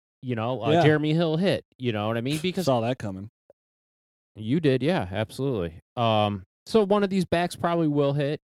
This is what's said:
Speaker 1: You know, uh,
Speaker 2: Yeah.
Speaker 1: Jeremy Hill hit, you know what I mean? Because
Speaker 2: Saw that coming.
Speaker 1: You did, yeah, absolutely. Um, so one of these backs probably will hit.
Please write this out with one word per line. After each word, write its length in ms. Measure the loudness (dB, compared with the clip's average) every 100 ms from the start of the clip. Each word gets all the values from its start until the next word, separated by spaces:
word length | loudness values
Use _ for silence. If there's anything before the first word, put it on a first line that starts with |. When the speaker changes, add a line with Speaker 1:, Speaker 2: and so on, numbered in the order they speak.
| _ _
Speaker 1:
You 140 | -6
know, 280 | -4 -2 -2
uh, 100 | 2
Speaker 2:
Yeah. 100 | 4
Speaker 1:
Jeremy 300 | 4 4 2
Hill 240 | 0 0 0
hit, 260 | 0 -2 -4 _
you 140 | -4
know 140 | -2 -2
what 80 | -2
I 20 |
mean? 180 | -4 -4
Because 280 | -4 -2 2
Speaker 2:
Saw 140 | 2
that 160 | 0 -4
coming. 320 | -6 -10 -14 _ _ _ _ _ _ _ _ _ _ -12
Speaker 1:
You 240 | -2 0
did, 220 | 2 2
yeah, 260 | 2 0 -2
absolutely. 680 | -4 -4 -4 -4 -2 -4 -8 _ -2
Um, 460 | 2 4 2 -2 -10 _ -2
so 180 | 0
one 180 | 4 2
of 80 | 2
these 140 | 0
backs 320 | 0 0 -2 -2
probably 320 | -2 0 2
will 240 | 2 0
hit. 280 | 0 -2 -4 -8